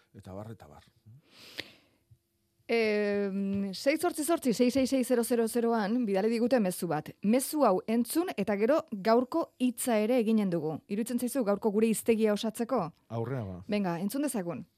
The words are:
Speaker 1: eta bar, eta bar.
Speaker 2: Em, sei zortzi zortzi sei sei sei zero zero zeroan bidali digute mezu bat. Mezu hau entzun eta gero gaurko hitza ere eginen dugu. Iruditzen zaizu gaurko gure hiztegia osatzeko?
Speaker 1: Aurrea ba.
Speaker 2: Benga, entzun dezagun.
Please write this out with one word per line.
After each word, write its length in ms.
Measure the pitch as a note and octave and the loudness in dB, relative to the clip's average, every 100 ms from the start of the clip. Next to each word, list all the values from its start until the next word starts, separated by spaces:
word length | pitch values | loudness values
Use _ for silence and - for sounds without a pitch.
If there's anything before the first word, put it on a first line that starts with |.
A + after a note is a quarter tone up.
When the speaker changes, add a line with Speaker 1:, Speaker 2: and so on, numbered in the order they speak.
| _ | _
Speaker 1:
eta 200 | G2+ F#2+ | -20 -16
bar, 160 | F#2+ A2 | -14 -14
eta 140 | G#2+ D2+ | -16 -20
bar. 160 | D2 - _ G#2+ C3 _ - - - - - _ _ _ _ _ _ _ _ - | -20 -20 _ -20 -20 _ -20 -18 -16 -16 -20 _ _ _ _ _ _ _ _ -2
Speaker 2:
Em, 1080 | A#3 A3 G#3 G#3 G3+ G3+ F#3+ G3 G3 G3 | 0 2 2 0 0 -2 -2 -2 -2 -4
sei 240 | F#3 C#4 D#4 | -2 0 0
zortzi 240 | F4 D#4+ | 0 -2
zortzi 300 | D4+ E4 B3+ G3+ | 0 0 2 2
sei 140 | B3 | 2
sei 140 | C4+ B3+ | 2 2
sei 140 | C4+ | 0
zero 180 | A#3+ A#3+ | 2 0
zero 220 | A3+ A#3 A3+ | 2 0 0
zeroan 520 | A#3+ A#3 A#3 G3 B3 A3 | 0 0 0 0 0 0
bidali 240 | F#3+ A3 | 0 2
digute 240 | A#3 A#3 B3+ | 2 2 2
mezu 260 | F#3 - F3 | 2 -2 -2
bat. 220 | D3+ - - | -4 -4 -4
Mezu 400 | G3 B3 - D4+ A#3+ | 0 2 0 2 4
hau 160 | F#3 - | 4 0
entzun 440 | A#3 A#3 D#4+ F#4 - | -2 0 -2 -2 -4
eta 180 | G3+ G3+ | -2 0
gero 220 | A3+ D#4 - | 2 2 -2
gaurko 600 | G3+ G3+ A#3 B3+ E4 - _ | -4 4 4 4 -2 -4 _
hitza 400 | B3+ A#3+ B3+ G#3+ | -2 0 0 2
ere 160 | G#3+ B3+ | 2 2
eginen 300 | A3 A3 G3 | 4 2 2
dugu. 280 | E3+ D3+ - - | 0 -2 -6 -6
Iruditzen 300 | G3 A3+ A#3+ | -6 -4 -4
zaizu 220 | B3 C#4 | -2 -2
gaurko 260 | G3+ G3+ A3 | 0 0 0
gure 160 | G3+ A3+ | 2 2
hiztegia 460 | G#3 - A3 G#3+ | 2 2 2 2
osatzeko? 540 | G#3 A3+ - A#3 B3+ D#3+ - _ | 2 -2 -4 -2 -2 -2 -8 _
Speaker 1:
Aurrea 340 | A#2 A2+ C3+ | -6 -4 -4
ba. 140 | G2 F2+ G#2 | -6 -10 -4
Speaker 2:
Benga, 300 | G#3 F#3 E3 | -2 -2 -2
entzun 220 | G3+ C4+ | -4 -2
dezagun. 380 | D4 G#3+ F3 - - | -2 -4 -6 -8 -12